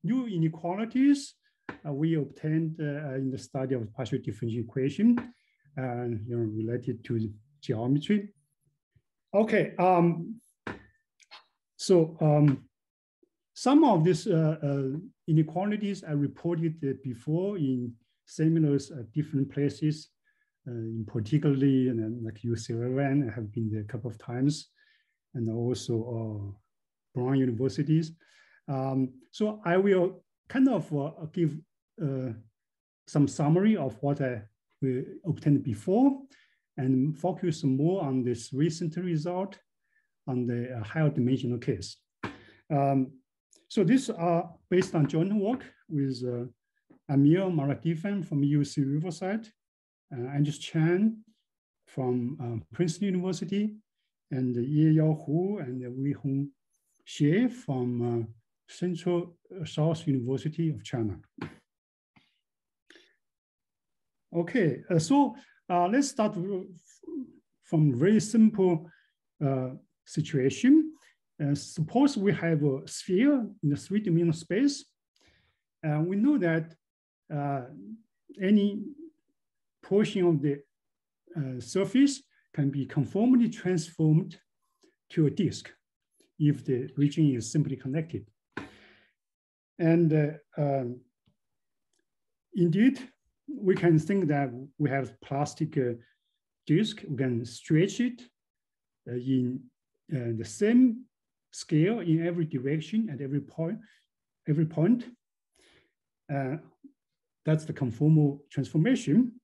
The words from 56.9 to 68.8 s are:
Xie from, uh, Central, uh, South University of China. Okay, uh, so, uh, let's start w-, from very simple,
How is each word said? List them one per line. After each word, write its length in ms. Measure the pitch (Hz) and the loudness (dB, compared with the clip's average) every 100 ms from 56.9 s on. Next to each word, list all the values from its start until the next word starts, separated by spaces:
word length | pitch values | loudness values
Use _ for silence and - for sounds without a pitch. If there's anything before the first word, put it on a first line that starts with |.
| _ - | _ -18
Xie 440 | - 147 180 247 | 0 2 4 0
from, 520 | - - 131 123 123 | -2 -6 -4 -2 -2
uh, 240 | 120 117 113 - _ _ _ | -2 -2 -4 -12 _ _ _
Central, 640 | - 180 170 185 175 175 _ _ | -8 -6 -4 -2 -2 -4 _ _
uh, 140 | - | -12
South 420 | 156 - 156 160 - | -8 0 0 0 0
University 600 | 135 120 135 156 156 165 | -2 0 -4 -4 -2 -4
of 160 | 120 | -4
China. 340 | - 123 110 90 _ - 127 - _ _ _ _ _ _ _ _ _ _ _ _ _ - _ _ _ _ _ _ _ _ _ _ _ _ _ 165 | -6 -4 -4 -6 _ -14 -14 -14 _ _ _ _ _ _ _ _ _ _ _ _ _ -20 _ _ _ _ _ _ _ _ _ _ _ _ _ -4
Okay, 460 | 170 262 170 123 - | -2 0 0 -2 0
uh, 80 | 170 | 0
so, 360 | 160 277 277 - - _ _ | 4 4 4 0 -20 _ _
uh, 160 | 175 175 | 0 2
let's 240 | 240 285 | 2 0
start 240 | - 214 | 0 -2
w-, 340 | 185 185 190 190 - _ _ - 320 254 - _ _ | -2 -6 -6 -8 -18 _ _ -14 -12 -12 -18 _ _
from 340 | _ 165 151 120 | _ 2 2 4
very 220 | 170 214 | 4 2
simple, 640 | - 233 220 208 185 165 | 2 4 4 6 2 2